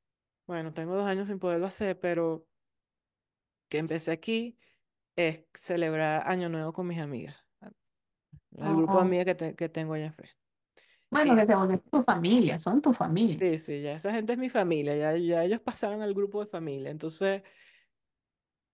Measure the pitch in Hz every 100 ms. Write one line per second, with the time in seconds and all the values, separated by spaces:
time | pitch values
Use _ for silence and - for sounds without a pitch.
0 | _ _ _ _ - 170 160 165 165 190
1 | 202 190 202 190 180 170 190 - 202 180
2 | 175 170 165 160 - _ _ _ _ _
3 | _ _ _ _ _ _ _ 151 160 160
4 | 160 165 - 226 233 - _ _ _ _
5 | _ - 160 156 _ - - 175 160 156
6 | 156 156 - 185 170 160 156 175 180 165
7 | 147 123 143 - _ _ 202 - _ _
8 | _ _ _ - _ - 156 160 165 190
9 | 185 180 185 180 160 - 165 160 160 156
10 | 156 156 - _ _ _ _ _ _ _
11 | _ 285 294 220 214 196 190 185 - 285
12 | 247 175 175 240 180 160 - 262 294 233
13 | 165 175 226 156 185 160 160 143 143 156
14 | 196 226 220 247 254 240 180 156 143 147
15 | 151 165 170 170 180 226 - - 208 214
16 | 208 196 202 208 208 175 160 139 139 156
17 | 160 160 196 196 - _ - _ _ _
18 | _ _ _ _ _ _ _